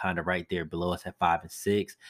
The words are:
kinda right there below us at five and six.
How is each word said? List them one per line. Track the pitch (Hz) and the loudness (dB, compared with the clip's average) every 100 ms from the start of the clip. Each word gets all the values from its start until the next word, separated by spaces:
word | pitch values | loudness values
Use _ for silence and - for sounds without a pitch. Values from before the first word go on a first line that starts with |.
kinda | 92 87 | -2 0
right | 82 90 87 | 0 0 0
there | 92 78 | -4 -2
below | 85 87 | -2 0
us | 87 90 | -2 -6
at | - | 0
five | 87 82 | 2 2
and | 85 | -2
six. | - 101 104 95 - | -6 2 2 0 -8